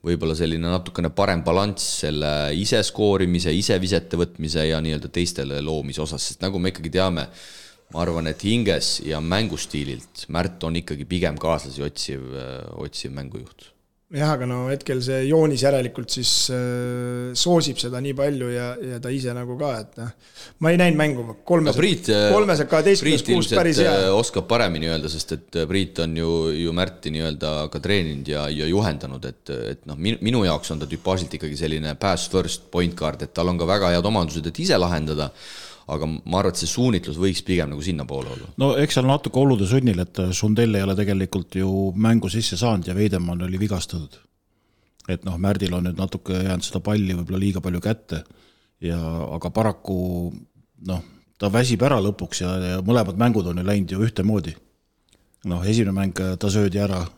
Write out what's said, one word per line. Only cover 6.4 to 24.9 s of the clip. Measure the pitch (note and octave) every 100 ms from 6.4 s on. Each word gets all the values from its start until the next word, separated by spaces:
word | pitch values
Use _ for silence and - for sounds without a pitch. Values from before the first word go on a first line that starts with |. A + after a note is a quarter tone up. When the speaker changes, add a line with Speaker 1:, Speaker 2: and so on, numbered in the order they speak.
Speaker 1:
nagu | F#2 G2
me | F2+
ikkagi | F2+ D#2+
teame, | E2+ F#2+ E2 C#2 - - - - - _
ma | D#2+
arvan, | F2 E2+ D#2+
et | D#2
hinges | G2 A#2 G#2 D#2+ - - -
ja | D2+
mängustiililt | D#2+ F#2+ A2 D#2 - D2 C#2 B1 - - -
Märt | E2 F2+ - E2
on | E2+
ikkagi | - D2 C#2+
pigem | F2+ E2+ D2
kaaslasi | D#2+ D#2+ C#2 C2+ C#2+
otsiv, | - - C#2 C2 C2+
äh, | B1+ C2 - -
otsiv | C#2 - - C2+
mängujuht. | C2+ - - - - _ _ _ _
Speaker 2:
Jah, | D3 D3+ C#3+
aga | B2
no | B2 B2+
hetkel | C#3 - C3
see | B2 C3+ C3+
joonis | D#3+ D#3 C3+ C3+
järelikult | C#3 B2 - A#2
siis, | - A#2+ - -
äh, | B2+ B2 B2 B2 B2 B2 B2 B2
soosib | B2 F3 F3 C#3+ B2+
seda | A#2+ B2
nii | C#3
palju | C3+ C#3 C#3 B2
ja, | A#2+ B2 B2
ja | B2+ A#2+
ta | B2
ise | C3+ B2+
nagu | B2 B2 B2
ka, | C#3+ A#2
et | G#2+ -
noh, | A#2 - - - - _
ma | D#3+
ei | F3
näinud | F3 D#3
mängu, | D3+ B2+ A#2 A2
kolmesed-, | - F3 D3+
Speaker 1:
No | A#2+
Priit, | F#3 D3+ -
äh, | G#2 G#2
Speaker 2:
kolmesed | G3+ G#3 D#3 D3
kaheteistkümnest | D#3+ D#3 G3 D3 D3+ -
Speaker 1:
Priit | A#2+
Speaker 2:
kuus | G#2
Speaker 1:
ilmselt, | D3
Speaker 2:
päris | E3+ D3+
hea. | F#2+ G2
Speaker 1:
äh, | F#2+
oskab | G2+ A#2 G2 F2
paremini | A#2 G#2+ D#2+ D#2+